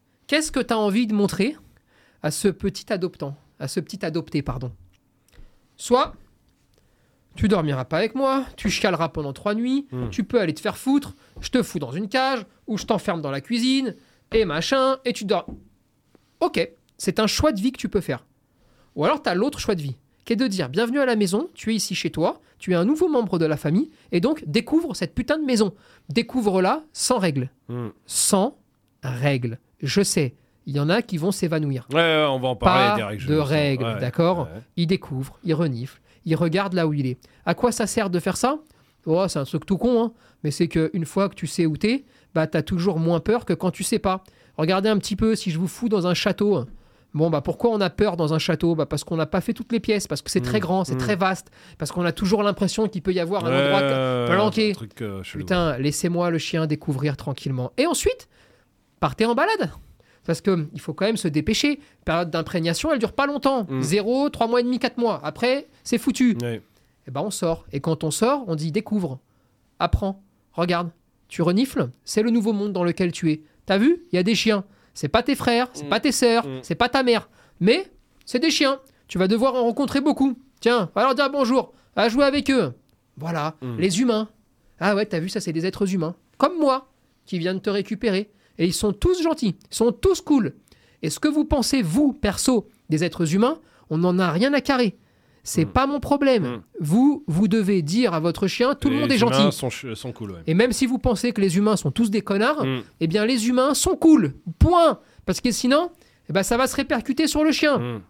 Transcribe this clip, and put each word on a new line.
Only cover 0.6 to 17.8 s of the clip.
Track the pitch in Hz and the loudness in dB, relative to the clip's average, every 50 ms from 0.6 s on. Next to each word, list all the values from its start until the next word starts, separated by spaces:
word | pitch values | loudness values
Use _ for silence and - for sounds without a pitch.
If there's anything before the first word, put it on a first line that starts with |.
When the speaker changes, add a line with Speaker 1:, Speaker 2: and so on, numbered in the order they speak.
Speaker 1:
t'as | 233 - 233 | -2 0 0
envie | 220 214 208 190 233 247 | 0 0 2 2 2 0
de | 214 214 | 0 2
montrer | 208 202 190 - - 196 262 302 - - - _ _ _ _ _ _ _ _ _ _ | 2 2 0 2 0 -2 -2 -2 -6 -16 -20 _ _ _ _ _ _ _ _ _ _
à | - 151 | -6 -6
ce | 147 - - 202 | -4 0 0 0
petit | - - - 196 - - - - | 0 0 -4 -6 -6 -6 -6 -6
adoptant, | 220 180 180 175 - - 151 139 143 - _ _ _ - | -4 -4 -4 -6 -6 -6 -10 -10 -10 -12 _ _ _ -10
à | 143 135 | -10 -6
ce | - 190 | -6 -6
petit | 151 - - 190 - | -6 -6 -10 -8 -6
adopté, | 165 156 165 - - - 147 | -4 -4 -4 -6 -2 -4 -4
pardon ? | 139 - - 127 131 123 - - - - _ _ _ _ _ _ _ _ _ - - - _ _ _ _ _ | -2 -2 -6 -6 -8 -10 -12 -14 -20 -20 _ _ _ _ _ _ _ _ _ -20 -20 -20 _ _ _ _ _
Soit | - - - 240 254 302 330 - - - _ _ _ _ _ _ _ _ _ _ _ _ _ _ _ _ _ _ _ _ _ - | -10 -2 2 2 2 2 0 -4 -18 -20 _ _ _ _ _ _ _ _ _ _ _ _ _ _ _ _ _ _ _ _ _ -6
tu | - - 202 | -2 2 2
dormiras | 214 185 156 151 139 131 127 | 2 2 2 0 -2 -2 -4
pas | - 160 160 | -2 -2 -2
avec | 214 220 226 | -2 -2 -2
moi, | 262 277 269 262 269 254 - - | -2 0 0 0 0 -2 -6 -10
tu | - - 208 | -6 -4 -4
chialeras | - - - 202 180 156 170 156 | -2 0 0 0 0 0 -2 -2
pendant | - - 147 139 135 | -4 -6 -6 -6 -8
trois | - - 208 208 | -6 -4 -4 -2
nuits, | 220 233 254 262 277 277 - | -2 -2 0 -2 -2 -2 -4
Speaker 2:
Mhm. | 127 127 123 113 | -6 -6 -6 -6
Speaker 1:
tu | 95 - 202 | -4 -4 -4
peux | - 247 233 | 0 2 0
aller | 196 160 - | 2 0 -2
te | - | -4
faire | - - - - | -4 -6 -6 -4
foutre, | - 262 277 285 277 - - _ _ _ - - | -2 0 0 0 0 -4 -16 _ _ _ -18 -12
je | - - | -8 -2
te | - 247 | 0 0
fous | 190 - - 170 | 0 0 -4 -8
dans | 143 120 | -8 -6
une | 127 175 220 196 | -8 -8 -8 -4
cage, | - 262 262 269 269 233 196 - _ _ - | -2 0 0 0 -2 -4 -6 -10 _ _ -10
ou | - 220 196 | -6 -6 -6
je | - | -2
t'enferme | - 226 185 - 208 180 165 | -2 -2 -2 0 -2 -4 -4
dans | 147 139 | -4 -4
la | 139 139 | -6 -6
cuisine, | 135 - 233 233 233 262 262 269 262 226 165 - _ _ _ _ _ - | -4 -4 -2 0 2 2 2 2 0 -2 -6 -10 _ _ _ _ _ -2
et | - 226 214 | 0 0 0
machin, | 185 147 160 170 - 269 269 262 262 262 262 - | 2 -2 -4 -2 0 0 2 2 2 0 -2 -2
et | 240 | -6
tu | - - 214 | -6 -4 -2
dors. | 190 214 175 175 - - - - - _ _ _ _ _ _ _ _ _ _ _ _ _ - | -2 -2 -2 -2 -6 -16 -18 -20 -20 _ _ _ _ _ _ _ _ _ _ _ _ _ -2
Ok, | 320 359 - 175 165 - - _ _ _ _ | -2 0 0 0 -2 -4 -6 _ _ _ _
c'est | - - 190 - - | -6 -4 -2 0 0
un | 220 | 0
choix | 202 - - 302 302 | 0 0 2 2 2
de | 240 196 | 2 2
vie | 196 262 | -2 -2
que | 262 | -2
tu | - | -2